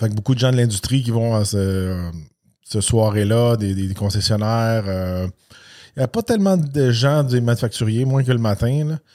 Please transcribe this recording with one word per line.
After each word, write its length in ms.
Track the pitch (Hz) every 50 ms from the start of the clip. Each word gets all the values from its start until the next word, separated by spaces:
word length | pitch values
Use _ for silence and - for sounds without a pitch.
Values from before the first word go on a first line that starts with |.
Fait 80 | 117 110
que 60 | 104
beaucoup 200 | 107 101 - 131
de 60 | 117
gens 100 | 131 127
de 60 | 127
l'industrie 460 | 123 120 117 104 95 - - 127 135
qui 80 | 123 117
vont 220 | 113 117 113 117 113
à 80 | 107 104
ce, 120 | 101 104
euh, 540 | 101 98 95 95 95 92 92 92 90 87 85 82 82 76 - _ _ _ _ _ _ _
ce 160 | - - 107
soirée-là, 760 | 98 - - 113 110 107 101 104 101 101 113 117 120 120 117
des, 180 | 110 104 98 95
des, 120 | 95 95
des 80 | 95 95
concessionnaires. 920 | - 101 101 95 107 98 - 113 104 107 107 113 113 113 113 113 113 101
Euh, 400 | 95 95 92 92 92 90 92 92 92 - _ _ _ - - - - - - - - _
il 40 | 135
y 20 |
a 60 | 131 123
pas 140 | - 226
tellement 340 | 220 - 233 214 196 196 190
de 340 | 180 156 143 139 147 135 123
gens 300 | 117 113 127 139 147 151 143
des 160 | 131 123 123
manufacturiers, 640 | 120 117 117 - - 113 - - 117 110 110 117 131
moins 180 | 131 131 135
que 80 | 131 127
le 60 | 127 117
matin, 460 | 113 107 101 - 117 120 131 147 151
là. 100 | 151 160 156 - _